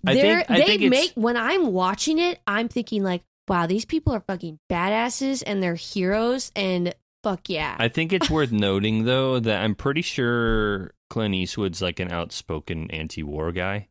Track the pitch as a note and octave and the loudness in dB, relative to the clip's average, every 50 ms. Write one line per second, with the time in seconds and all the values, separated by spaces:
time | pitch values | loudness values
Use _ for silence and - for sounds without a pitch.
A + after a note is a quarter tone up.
0 | - C3+ C3+ C4 C#4+ G#3 E4 F4 - - A3+ - - G4 - G3+ G#3 B3+ B3 C4+ | 4 4 4 6 6 6 6 4 2 4 4 6 6 6 4 4 4 4 4 4
1 | E4+ F#4 - A#3+ A3 A#3 A#3+ A#3+ A3+ B3+ F4+ G4 F4 B3 F#3 F#3 F#3 F#3 G3+ - | 2 2 0 0 0 2 2 2 0 2 2 2 2 2 2 2 0 0 0 -2
2 | - D4+ D#4+ D#4+ F4 F4+ F4 - _ G#3+ G3+ G#3+ A#3 A#3 - B3 A3+ - A3 G#3 | 0 0 2 2 2 0 -2 -2 _ -2 -2 -2 -2 -2 -4 -4 -4 -2 -2 -2
3 | G3 F#3 F3+ F3 _ _ _ _ _ - F#3+ F3 E3+ E3 F#3 A3 A3 - E4 D#4+ | 0 0 -2 -4 _ _ _ _ _ -2 0 0 2 0 0 -2 -2 -2 -4 -2
4 | - - B3 G#3 - - F#3+ F3 - E3 D#3 - _ _ F3+ E3+ F3+ G3 G#3+ A3 | 0 0 -2 -2 -4 -6 -8 -8 -8 -12 -12 -14 _ _ -2 -2 0 0 0 0
5 | A#3 B3+ A#3+ - C4+ C4+ C4+ B3+ - - G#3 G3 F#3 F3 E3+ E3 - - - G3+ | 0 -2 -2 -2 -2 -2 -2 -4 -4 -4 -2 -2 0 -2 -2 -4 -8 -8 -4 -2
6 | F3+ F#3 G3+ A3 A3+ A#3+ B3+ C4+ B3 - _ G#3+ G3 F#3 F3+ F3+ F3 F3 - _ | 0 0 0 0 0 0 0 -2 -4 -6 _ -4 -2 -2 0 0 -2 -2 -4 _
7 | _ _ _ _ - A3 F#3 F3 _ - F3+ D3+ D#3 C#3 - - A2+ A#2 - E3 | _ _ _ _ -4 -4 -4 -4 _ -6 -6 -4 -4 -6 -2 -2 -2 0 0 -2
8 | E3 E3 F#3+ F#3 F#3+ - D#3 D#3 D3 A#2+ A#2 G#2 G#2 G2 F#2+ G2 G2+ A2 A2 A2 | 0 0 0 0 0 2 2 2 2 2 2 2 2 2 2 2 2 2 0 2
9 | A2 A#2+ B2+ C3 C3+ C3 C3 B2 A2 A2+ G#2+ F#2 G#2 A2 G2+ - - C#3 C#3 - | 2 2 2 2 2 2 0 0 0 0 0 0 0 -2 -2 0 -2 -2 -2 -2
10 | - - - - B2+ A#2+ A#2+ A#2+ A#2 A2+ A2+ A2 G#2+ G#2 G2+ F#2+ F#2 - - _ | -4 -4 -2 0 0 2 2 2 2 2 2 2 2 0 0 -2 -6 -10 -14 _
11 | _ _ - A#2 A2 G#2 G2 F#2+ F2+ F2 - - G#2 F#2+ E2+ - F#2+ F2+ E2+ - | _ _ -4 -2 0 0 0 0 -2 -2 -2 -2 -2 -2 -2 -2 -4 -4 -2 -4
12 | F#2 F2+ F2 E2+ E2+ E2 - - - - E2 D#2 - - E2+ D#2+ D#2 D#2 D#2+ D#2+ | -6 -4 -4 -4 -6 -6 -8 -12 -8 -6 -6 -6 -6 -6 -6 -6 -6 -8 -8 -8
13 | D#2+ D#2+ - E2 D2+ C#2+ D2 D#2 D#2 E2+ F2 F2 F2+ F#2+ G2 G#2 G2+ _ | -8 -8 -8 -8 -8 -6 -4 -4 -4 -4 -4 -4 -4 -4 -4 -6 -8 _